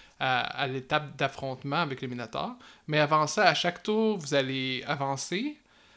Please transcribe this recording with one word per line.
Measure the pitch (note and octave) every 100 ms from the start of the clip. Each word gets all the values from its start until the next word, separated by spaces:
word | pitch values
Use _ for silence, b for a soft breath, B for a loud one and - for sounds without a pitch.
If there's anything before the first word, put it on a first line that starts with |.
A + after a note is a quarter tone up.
| B B
à, | C3+ B2
à | - B2+ C#3
l'étape | C3 C3 D3+ D3 -
d'affrontement | C#3 - C3+ B2+ C#3 D3
avec | D#3 B2+
le | B2+
Minotaure. | B2 A#2 C#3 G3+ B3 B B B
Mais | D3+
avant | C#3+ D#3 D3
ça, | - F#3
à |
chaque | D3 F3 F3
tour, | - G#3+ A3 G3+
vous | C#3+
allez | C#3+ C3+ C3+ C3 B2+ C#3+
avancer, | D3 C#3 C3+ - F3+ C#4+ D4 _ b b